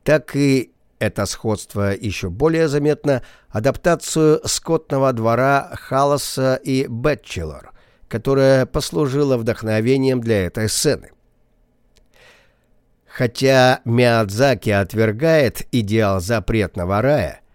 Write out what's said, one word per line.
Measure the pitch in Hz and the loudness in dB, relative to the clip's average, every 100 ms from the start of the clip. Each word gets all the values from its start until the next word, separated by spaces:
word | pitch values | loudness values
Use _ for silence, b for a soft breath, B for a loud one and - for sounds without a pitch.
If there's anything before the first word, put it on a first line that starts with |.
так | - 151 - | 0 0 0
и, | 139 143 135 - _ _ - | 0 2 2 -2 _ _ -6
это | 107 - 101 | -4 -4 -6
сходство | - 113 104 - 104 101 | -4 -4 -6 -6 -4 -4
ещё | 98 107 - 92 | -4 -6 -6 -8
более | 95 156 160 160 | -2 0 2 0
заметно, | 143 147 143 147 127 b b b | 0 0 0 0 -2 b b b
адаптацию | 107 139 - 175 165 - 156 156 151 - | -4 -2 0 0 0 -2 2 4 2 0
скотного | - - 160 - 139 135 | -6 -2 -4 -2 0 0
двора | 117 113 117 135 139 - | 0 0 2 2 0 -2
Халласа | 113 - 135 143 143 - - 131 | -12 -4 0 2 0 -4 -2 -2
и | 131 135 131 135 | -2 -2 -2 -2
Бэтчелор, | 117 147 143 - - 78 73 - b b b - | -4 -2 -4 -8 -10 -10 -12 -20 b b b -10
которая | 113 135 135 135 135 | -6 0 2 4 4
послужила | 127 156 - 165 143 139 143 123 | 2 -4 -4 -2 -2 0 0 0
вдохновением | 113 107 110 110 113 135 131 127 | -2 -4 -2 0 2 2 2 0
для | 117 104 90 | 0 0 -2
этой | - 110 | -4 -4
сцены. | - 151 117 - _ _ _ _ _ _ _ _ _ _ b b b b b b _ _ _ _ | -2 -2 -2 -6 _ _ _ _ _ _ _ _ _ _ b b b b b b _ _ _ _
Хотя | - 123 - 135 131 127 131 | -4 -4 0 4 6 4 2
Миядзаки | 117 117 123 117 104 104 139 117 110 | 0 2 4 4 0 2 2 2 0
отвергает | 101 95 107 110 107 165 160 120 - - | 0 0 0 0 0 2 2 2 -2 -4
идеал | 123 101 110 104 98 | -2 0 0 2 0
запретного | 87 117 95 107 95 90 87 101 | -2 -2 0 -2 -2 -4 -2 0
рая, | 131 147 78 - _ | 2 0 -2 -8 _